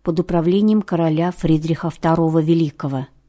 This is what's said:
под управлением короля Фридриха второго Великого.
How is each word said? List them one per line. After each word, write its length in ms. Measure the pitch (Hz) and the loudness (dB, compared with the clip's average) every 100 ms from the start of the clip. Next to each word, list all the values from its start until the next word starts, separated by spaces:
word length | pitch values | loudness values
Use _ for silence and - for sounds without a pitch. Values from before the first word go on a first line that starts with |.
под 180 | - 165 | -4 -2
управлением 640 | 170 170 165 190 214 214 | 0 0 2 2 2 2
короля 500 | - 170 165 156 175 | 0 0 0 0 -2
Фридриха 580 | - 165 156 160 160 165 | -2 0 0 0 -4 -6
второго 500 | - 160 165 160 165 | -4 0 2 2 2
Великого. 680 | 156 165 156 - 143 135 127 _ | 2 2 0 -4 -6 -6 -10 _